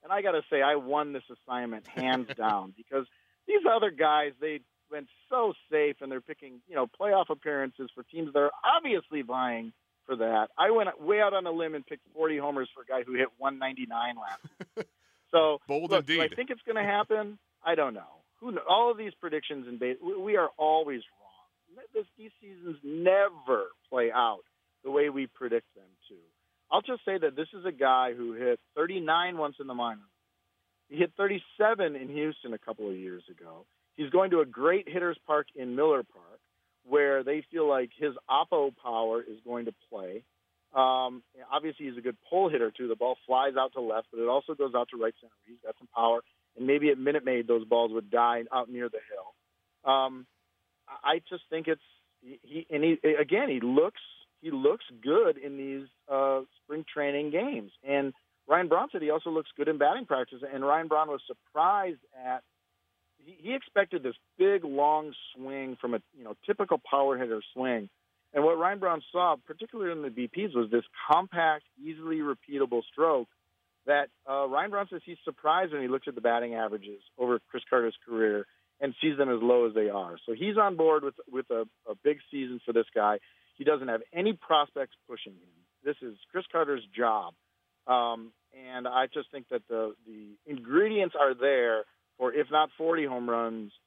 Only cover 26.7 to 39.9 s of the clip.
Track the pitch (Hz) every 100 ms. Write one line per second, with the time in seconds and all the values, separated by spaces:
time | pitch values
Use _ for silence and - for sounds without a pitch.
26.7 | 196 214 247 - 190 160 131 160 202 180
27.7 | 143 135 127 127 120 117 113 123 120 _
28.7 | - 170 190 156 165 180 175 147 143 135
29.7 | 123 120 107 101 _ _ _ _ _ _
30.7 | _ _ 147 170 - 196 196 - _ 214
31.7 | 226 180 143 131 143 151 151 123 110 -
32.7 | 110 104 95 92 90 - 87 85 82 -
33.7 | _ _ - 147 170 190 170 143 113 147
34.7 | 185 180 170 175 165 - 151 147 147 127
35.7 | 123 156 139 117 98 85 - _ _ _
36.7 | _ 127 143 143 139 131 151 147 165 151
37.7 | 135 123 - 151 127 - 135 165 165 143
38.7 | 127 123 113 113 113 113 110 120 120 117
39.7 | 107 _